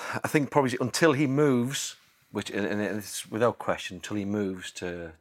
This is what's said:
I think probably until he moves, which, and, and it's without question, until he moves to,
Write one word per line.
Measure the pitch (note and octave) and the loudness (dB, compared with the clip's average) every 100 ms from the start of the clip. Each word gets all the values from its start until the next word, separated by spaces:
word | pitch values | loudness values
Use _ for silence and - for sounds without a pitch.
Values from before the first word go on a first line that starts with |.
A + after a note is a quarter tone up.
| - B2+ | -4 -6
I | - | 0
think | D#3 C3+ | 2 4
probably | D3 C3 B2 | 2 2 0
until | B2 - E3 | -2 4 4
he | C3+ D3 | 6 2
moves, | C3+ D3+ B2 B2 C#3+ - - _ _ _ | 4 4 4 2 -2 -6 -10 _ _ _
which, | G#2 - | -8 -4
and, | - - | -2 -2
and | G#2 | 0
it's | G2+ G#2 G2+ - - | -2 -4 -6 -10 -8
without | A2 A#2 - | 2 2 2
question, | - F2 - F2+ | -4 -4 -6 -12
until | - G#2 | -6 -4
he | |
moves | G2 G#2 G2 F#2 - | -2 -2 -2 -4 -10
to, | - F2+ F2 E2+ D#2+ | -8 -8 -8 -12 -16